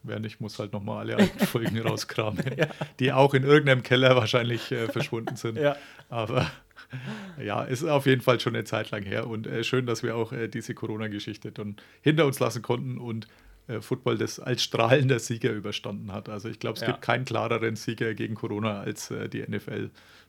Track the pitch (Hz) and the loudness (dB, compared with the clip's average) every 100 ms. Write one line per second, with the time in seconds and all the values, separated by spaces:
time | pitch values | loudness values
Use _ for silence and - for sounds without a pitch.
0 | 120 107 110 - 107 - 107 107 101 104 | -8 -8 -8 -8 -12 -8 -6 -6 -6 -6
1 | 110 113 190 - 208 120 117 113 113 107 | -4 2 2 2 0 0 0 -2 -2 -4
2 | - - 107 101 135 113 151 - 151 - | -4 -2 -2 -2 -4 0 -2 -2 -10 0
3 | 165 131 143 135 139 151 143 127 - 127 | 2 6 6 6 8 6 8 4 4 6
4 | 131 127 107 127 117 117 - 123 113 120 | 8 8 6 2 2 -2 -4 -2 -2 -2
5 | - 117 113 127 117 113 147 139 - - | -2 -4 -6 -6 -4 0 0 0 -10 -20
6 | - 117 110 131 - - _ - - 131 | -10 -6 0 2 0 -4 _ -20 -14 -10
7 | 127 214 196 156 107 101 - 123 160 147 | -10 -10 -12 -8 -4 -2 -2 -2 2 4
8 | 135 131 123 120 - 113 107 110 110 107 | 6 4 6 4 2 -4 -2 -4 -4 -6
9 | 98 107 117 113 113 117 113 131 123 113 | -4 -4 -4 -6 -4 -4 0 0 0 -2
10 | 117 117 110 117 113 117 113 113 113 107 | -2 -2 -4 -4 -6 -6 -8 -8 -6 -6
11 | 107 104 104 101 113 - 104 104 - _ | -6 -6 -8 -10 -12 -10 -10 -10 -18 _
12 | 165 156 147 131 123 117 - 123 131 123 | 4 6 4 4 0 0 -2 -2 -2 -6
13 | 120 113 104 - - - - 110 - 131 | -6 -8 -8 -20 -20 -20 -8 -8 -4 -2
14 | 123 113 110 - - 127 - 113 113 139 | 0 0 -2 -4 -4 -2 0 2 6 6
15 | 131 127 - 117 120 107 104 - 117 107 | 6 2 0 -2 -2 -2 -6 -6 -8 -8
16 | 110 98 104 104 113 104 120 113 113 - | -8 -10 -10 -10 -10 -6 -6 -4 -4 -2
17 | - 120 131 113 113 113 113 110 - 113 | 0 0 0 -2 0 0 0 -2 -6 -4
18 | 117 110 110 110 113 104 110 101 98 101 | -4 -4 -6 -4 -4 -2 -2 -2 -6 -8
19 | - 113 107 113 107 101 - 107 104 - | -8 -8 -6 -8 -6 -6 -6 -8 -8 -12
20 | - - | -20 -20